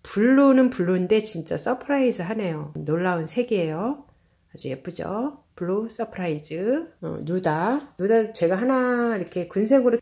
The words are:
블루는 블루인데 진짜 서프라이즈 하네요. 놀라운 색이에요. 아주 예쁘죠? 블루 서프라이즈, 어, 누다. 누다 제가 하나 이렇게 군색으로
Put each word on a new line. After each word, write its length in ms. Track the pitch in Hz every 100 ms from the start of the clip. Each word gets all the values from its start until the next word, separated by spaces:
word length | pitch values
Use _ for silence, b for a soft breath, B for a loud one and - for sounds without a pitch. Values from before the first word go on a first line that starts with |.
블루는 680 | - 196 240 269 277 262 254
블루인데 520 | 220 175 185 180 220
진짜 340 | 214 165 - -
서프라이즈 680 | 226 254 - 277 247 -
하네요. 500 | 175 220 185 156 151 156
놀라운 520 | 147 165 185 175 160
색이에요. 760 | 247 240 202 160 156 233 285 - _ _ _ _
아주 160 | - 135
예쁘죠? 720 | 131 180 - - 208 285 285 _ -
블루 340 | 175 202 226
서프라이즈, 1000 | - 220 - 175 151 151 160 208 294 330 -
어, 180 | 160 160
누다. 760 | 151 185 170 156 196 285 285 -
누다 340 | 196 226 214
제가 220 | - 170 190
하나 600 | 247 262 247 240 233 208
이렇게 320 | 170 180 170
군색으로 520 | 190 220 269 240 233